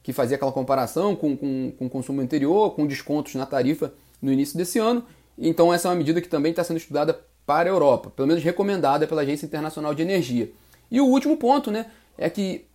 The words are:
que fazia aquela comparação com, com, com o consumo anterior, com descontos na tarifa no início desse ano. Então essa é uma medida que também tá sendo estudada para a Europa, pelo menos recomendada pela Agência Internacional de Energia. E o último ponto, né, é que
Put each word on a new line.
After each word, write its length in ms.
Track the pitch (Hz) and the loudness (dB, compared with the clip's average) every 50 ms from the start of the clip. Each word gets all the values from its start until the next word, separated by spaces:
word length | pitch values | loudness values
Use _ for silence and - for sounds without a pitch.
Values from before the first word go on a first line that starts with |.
que 120 | _ - 127 | _ -8 -2
fazia 240 | - 127 120 139 | -2 0 0 0
aquela 160 | 131 135 135 127 | 0 0 -2 -2
comparação 640 | 139 127 120 135 135 123 113 - 160 185 208 190 | -2 0 0 0 0 0 -2 -2 -2 0 0 0
com, 180 | - 160 151 139 | 0 0 -2 -2
com, 380 | - 143 139 135 131 131 127 127 | -2 -4 -4 -4 -4 -4 -6 -6
com 80 | - 131 | -8 -8
o 40 | 127 | -6
consumo 320 | - 135 123 - 139 139 | -6 -8 -6 -4 -4 -4
anterior, 520 | 131 123 156 147 139 143 175 208 214 190 - | -2 -2 0 0 2 2 4 4 2 2 2
com 140 | - 151 | 0 -2
descontos 480 | 143 139 - - - 147 151 147 - - | -2 -2 -8 -6 -4 -4 -4 -4 -4 -6
na 100 | 131 135 | -8 -6
tarifa 480 | - 147 135 123 131 160 151 156 135 - - _ _ _ _ | -2 -2 0 2 2 0 0 -4 -6 -6 -16 _ _ _ _
no 100 | - 135 | -2 0
início 260 | 135 135 143 143 - | 2 2 0 -2 -2
desse 220 | 170 180 180 - 240 | -4 -4 -2 0 2
ano. 240 | 220 226 247 240 233 - - _ _ _ _ | 2 2 2 0 -4 -8 -20 _ _ _ _
Então 360 | - - 165 160 175 170 175 175 | -2 -2 0 4 4 4 4 4
essa 160 | 170 175 185 | 2 2 0
é 20 | |
uma 60 | 180 | 0
medida 240 | 175 151 143 165 175 | 0 0 0 0 0
que 80 | 170 - | -2 -2
também 240 | - 147 143 165 165 | -2 0 0 0 0
tá 100 | 180 170 | -2 -2
sendo 140 | 170 170 | -2 -4
estudada 420 | 160 - - 143 147 151 160 160 - - _ _ _ _ | -6 -6 -4 -2 0 0 0 0 -4 -8 _ _ _ _
para 240 | - 143 160 170 180 | 0 0 2 2 2
a 40 | 190 | 2
Europa, 360 | 175 147 143 123 - - 101 - | 4 6 6 6 4 0 -10 -6
pelo 140 | - 135 143 | -2 2 2
menos 120 | 165 170 | 2 2
recomendada 640 | 147 165 175 - 202 202 202 185 147 139 143 147 156 | 2 0 0 0 0 0 0 2 2 2 2 2 0
pela 160 | 147 160 156 | 0 0 -2
Agência 240 | 143 139 147 147 - | 0 -2 -2 -4 -6
Internacional 480 | 147 156 151 151 156 156 165 151 151 151 | -8 -6 -6 -6 -6 -6 -6 -4 -4 -2
de 80 | 143 | -2
Energia. 480 | 165 180 196 185 143 123 120 120 110 - - - _ _ - _ _ _ | -2 0 0 0 0 0 -2 -2 -2 -4 -8 -20 _ _ -20 _ _ _
E 100 | 226 254 | 0 2
o 60 | 285 | 4
último 320 | 254 254 269 269 294 311 | 4 4 4 2 2 0
ponto, 340 | 302 254 240 277 285 277 220 | 2 2 2 2 2 2 -2
né, 140 | 208 220 226 220 - _ _ _ _ | -4 -4 -6 -8 -16 _ _ _ _
é 120 | - - 170 | -4 -4 -4
que 360 | - 202 196 190 - - - _ | -2 -2 -4 -4 -4 -8 -12 _